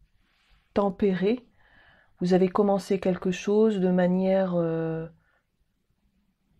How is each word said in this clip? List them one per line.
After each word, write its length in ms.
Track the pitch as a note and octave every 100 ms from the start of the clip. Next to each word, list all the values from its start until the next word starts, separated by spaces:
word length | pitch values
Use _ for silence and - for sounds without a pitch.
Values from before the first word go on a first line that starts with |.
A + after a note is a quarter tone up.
| _ _ _ _ _ _ _
tempérées. 720 | - G3+ G3 G3+ F3+ F#3+ B3 - _ _ _ _ _ _ _
Vous 140 | F3+
avez 140 | F#3 F#3
commencé 520 | G3+ G3+ G3 - F#3+
quelque 320 | F#3+ F3+ F#3+
chose 480 | F3+ - G#3 A3 G3+
de 120 | F#3
manière, 600 | F3+ F3+ F#3 F#3+ F#3+ F#3+ F3
euh, 520 | E3 E3 E3 D#3+ E3 E3 _ _ _ _ _ _ _ _ _ _ _ _ _